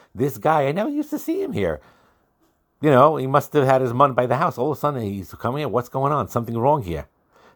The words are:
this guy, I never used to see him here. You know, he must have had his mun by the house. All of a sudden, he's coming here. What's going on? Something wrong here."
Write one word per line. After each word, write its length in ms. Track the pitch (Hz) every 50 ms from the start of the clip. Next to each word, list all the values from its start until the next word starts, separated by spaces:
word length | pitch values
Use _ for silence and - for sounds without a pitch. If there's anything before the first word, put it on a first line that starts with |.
| _ _ _
this 240 | - 131 147 -
guy, 300 | 104 - 151 160 151 139
I 60 | 139 151
never 160 | 185 220 294
used 200 | 285 302 294 -
to 60 | 302
see 240 | - - 311 330 392
him 120 | 392 330 196
here. 260 | 117 95 82 76 - - _ _ _ _ _ _ _ _ _ _ _ _ _ _ _ _ _ _ _
You 100 | 139 151
know, 240 | 151 156 143 156 156
he 120 | 139 131
must 260 | 135 135 143 - - -
have 120 | 147 131
had 160 | 131 131 131
his 120 | 131 120 117
mun 200 | 127 143 135 123
by 120 | 123 127
the 100 | 120 123
house. 220 | 135 170 165 -
All 160 | 120 123 156 139
of 40 |
a 20 | -
sudden, 220 | - 147 143 123
he's 320 | 110 98 101 98 92 - -
coming 240 | - - 117 127 147
here. 100 | 151 120
What's 180 | 95 123 123
going 240 | - - 135 135 139
on? 160 | 151 139 104
Something 300 | - - 123 117 113 117
wrong 260 | 117 117 139 151 147 104
here." 240 | 87 82 73 71 - _ _ _ _ _ _ _ _ _